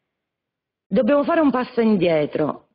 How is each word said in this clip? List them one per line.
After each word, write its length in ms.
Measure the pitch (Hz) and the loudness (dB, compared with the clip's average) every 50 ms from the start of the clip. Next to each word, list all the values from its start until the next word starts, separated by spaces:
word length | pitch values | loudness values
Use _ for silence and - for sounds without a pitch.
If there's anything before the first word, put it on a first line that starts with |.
| _ _ _ _ _ _ _ _ _ _ _ _ _ _ _ _ _ | _ _ _ _ _ _ _ _ _ _ _ _ _ _ _ _ _
Dobbiamo 360 | _ 190 233 247 214 285 285 | _ -2 0 0 2 0 0
fare 180 | 277 247 339 330 | 0 0 0 2
un 100 | 311 269 | 2 2
passo 300 | 233 254 240 - - 233 | 0 -2 -4 -4 -2 0
indietro 880 | 226 220 214 180 170 175 160 151 147 139 - - 151 139 - - _ _ | 0 2 2 2 2 0 0 0 0 -2 -2 -4 -4 -4 -6 -8 _ _